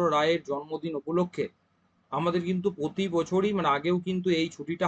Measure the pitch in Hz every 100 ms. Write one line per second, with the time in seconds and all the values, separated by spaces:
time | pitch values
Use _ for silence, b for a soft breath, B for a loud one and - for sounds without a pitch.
0 | 170 151 156 170 143 139 151 156 160 147
1 | - 170 180 - 120 _ _ _ _ _
2 | _ 139 170 175 175 185 196 185 151 -
3 | 190 170 156 185 208 196 156 143 160 180
4 | 175 185 180 165 165 - 143 170